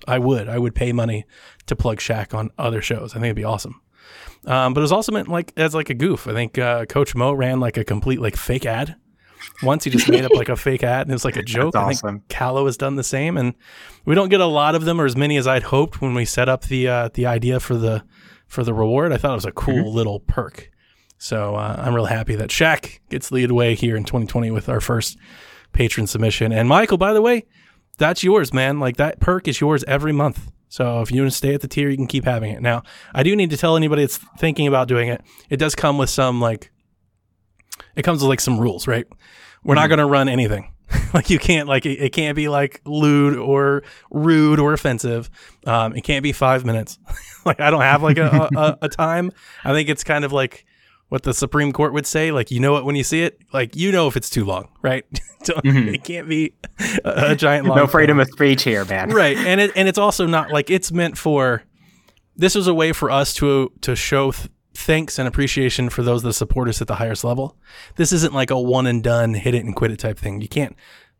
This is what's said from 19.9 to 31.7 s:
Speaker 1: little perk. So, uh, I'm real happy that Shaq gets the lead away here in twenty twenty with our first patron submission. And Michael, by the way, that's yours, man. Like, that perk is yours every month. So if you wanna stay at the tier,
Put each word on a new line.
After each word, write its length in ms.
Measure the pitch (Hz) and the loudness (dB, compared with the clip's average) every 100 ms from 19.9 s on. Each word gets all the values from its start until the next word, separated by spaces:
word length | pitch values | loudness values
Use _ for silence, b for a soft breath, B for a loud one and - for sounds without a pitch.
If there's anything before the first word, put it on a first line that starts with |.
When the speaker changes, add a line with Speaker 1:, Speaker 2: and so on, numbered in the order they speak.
| 113 | -2
Speaker 1:
little 240 | 110 101 | -2 -4
perk. 520 | - 107 87 - - _ _ _ _ _ | -4 -4 -6 -12 -20 _ _ _ _ _
So, 340 | - 113 104 | -8 -4 -4
uh, 220 | 104 107 - | -4 -6 -4
I'm 160 | 127 | -2
real 120 | 120 110 | 0 0
happy 300 | 113 113 107 | -2 -2 -4
that 120 | 107 | -2
Shaq 480 | - 160 156 - - _ | 0 2 0 -4 -18 _
gets 200 | 131 - | -10 -4
the 60 | 131 | 0
lead 160 | 123 | 2
away 240 | 120 120 113 | 2 2 2
here 200 | 120 110 | 0 -2
in 100 | 107 | -2
twenty 200 | 127 110 | -4 -2
twenty 240 | 120 113 | -2 -2
with 180 | 110 - | -4 -4
our 140 | 120 | -4
first 380 | - 117 - - B B B B B | -2 -2 -4 -8 B B B B B
patron 360 | - 117 - 107 | 0 0 0 -4
submission. 440 | 107 113 - 113 | 0 0 0 0
And 160 | 110 117 | 2 4
Michael, 300 | 165 220 180 | 4 4 2
by 160 | 190 | 2
the 80 | 214 | 4
way, 240 | 233 240 - b b b _ - | 4 2 -4 b b b _ -2
that's 240 | 151 175 | 0 2
yours, 280 | 185 208 135 | 4 4 2
man. 280 | 131 131 147 | 0 0 0
Like, 180 | 131 123 | -2 0
that 220 | 147 - | -2 0
perk 280 | - 185 165 | 0 0 -2
is 140 | 131 | 0
yours 220 | 147 151 143 | 2 2 0
every 260 | 139 151 | -2 0
month. 360 | 147 147 - - - _ | 0 0 -4 -10 -18 _
So 320 | - 123 117 | -4 -2 -2
if 100 | 110 | -2
you 80 | 127 | 0
wanna 80 | 135 | 0
stay 220 | - 139 | 0 -2
at 60 | 139 | -2
the 60 | |
tier, 220 | 131 | -4